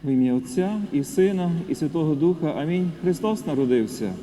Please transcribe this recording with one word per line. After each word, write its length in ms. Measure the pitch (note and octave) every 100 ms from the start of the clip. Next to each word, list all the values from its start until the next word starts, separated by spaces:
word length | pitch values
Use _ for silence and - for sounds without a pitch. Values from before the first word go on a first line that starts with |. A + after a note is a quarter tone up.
| C#3
В 20 |
ім'я 260 | C3 B2+
Отця 360 | B2+ B2+ - F#3 G#3+ G3+
і 120 | C#3+
Сина, 460 | C#3 - F#3+ F#3+ F3 E3+ E3
і 60 |
Святого 400 | C3+ D3+ E3 D#3
Духа. 400 | C#3+ E3 F3 D#3 -
Амінь. 320 | D3+ F3+ F3+ D#3
Христос 440 | F3 F3 A3 G#3+ -
народився. 680 | C#3 C3 B2 A2 - G#2+ F2+